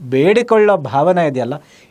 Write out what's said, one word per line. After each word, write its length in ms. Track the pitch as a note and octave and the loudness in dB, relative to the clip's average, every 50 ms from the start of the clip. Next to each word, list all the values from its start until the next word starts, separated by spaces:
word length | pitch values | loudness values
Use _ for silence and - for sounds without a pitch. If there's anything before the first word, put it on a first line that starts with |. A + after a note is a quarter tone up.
ಬೇಡಿಕೊಳ್ಳೋ 760 | D#3 B2 B2+ C3 C#3+ F3+ G#3+ A#3+ A#3+ A#3+ A3+ G#3+ G#3 G#3 G3+ | -10 -4 -2 0 2 2 2 0 0 2 2 2 4 2 2
ಭಾವನೆ 500 | F3+ C#3+ B2 G#2 C#3 D3 F3 F#3 F3 E3+ | 0 -2 -4 -2 0 0 2 2 0 0
ಇದೆಯಲ್ಲ, 280 | D3+ C3 B2+ A#2+ A#2 C#3 D3 - _ _ - _ _ | -2 -2 -4 -6 -6 -8 -12 -14 _ _ -20 _ _